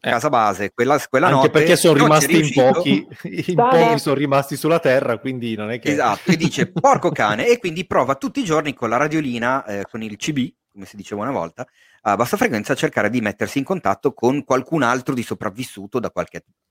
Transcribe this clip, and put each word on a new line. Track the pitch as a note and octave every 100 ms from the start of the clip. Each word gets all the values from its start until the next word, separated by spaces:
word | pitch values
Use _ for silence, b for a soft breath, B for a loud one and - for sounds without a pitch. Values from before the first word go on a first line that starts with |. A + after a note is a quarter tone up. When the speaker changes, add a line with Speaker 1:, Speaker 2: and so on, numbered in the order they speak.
Speaker 1:
Eh. | -
Speaker 2:
casa | A#2 D3
base | B2 G#2+ F#2+ G2+
quella, | - B2 C#3+ -
quella | C3 E3+
Speaker 1:
Anche | C#3
Speaker 2:
notte, | C3
Speaker 1:
perché | D#3 D#3+ E3+
sono | E3+ C#3+ D3
Speaker 2:
non | D3+
c'è | C#3+
Speaker 1:
rimasti |
in | E3
Speaker 2:
riuscito. | D3+ C3+ B2+
Speaker 1:
pochi, | C#3+ D3+ - - -
<laughs> | - E3+ E3
in | F3+
Speaker 3:
Tada! | A#3+ B3+ A3+
Speaker 1:
pochi | A3+
sono | D#3 C#3
rimasti | C#3+ C#3 C#3 C#3
sulla | D3+ E3
Terra, | C3+ C3 B2 A2
quindi | C3 B2+ A#2 G#2+
non | G#2
è | A#2+
che | D3
Speaker 2:
Esatto, | D3 G#3+ G3+ -
e | D#3+
dice: | E3 - B2
Speaker 1:
<laughs> |
Speaker 2:
"Porco | E3 C#4 B3 F3
cane", | C#3 G#2+ G#2+ -
e | A#3+
quindi | F3+ D#3+ F3
prova | G3 B2+ C#3
tutti | B3+ C#4
i |
giorni | G3 D#3 D3
con | B2 A2+
la | A#2+
radiolina, | D3 D#3+ C3+ A#2+ A#2+ C3+
eh, | G#2+ G2+ F#2+
con | A2+
il | A2 G#2
C | -
B, | C#3+ B2+ - _
come | G2+ F#2
si | G#2
diceva | F#2 G#2
una | G#2+
volta, | A2+ E2 - B2 b b b
a | A2 G2+
bassa | A#2 G3+
frequenza | B3 A2+ -
a | -
cercare | D#3 - G#2
di | B2
mettersi | G#2+ - G#2+ C#3
in |
contatto | C3 F#3+ G2 G2 D3
con | - A#2+ C#3+
qualcun | - C3 C3+ E3
altro | A#2+ B2+ C3+
di | B2+
sopravvissuto | A2 G#2 G#2 G2+ B2+ G2+ G2+ C3
da | G2
qualche | F#2 E2 E2+ - _ _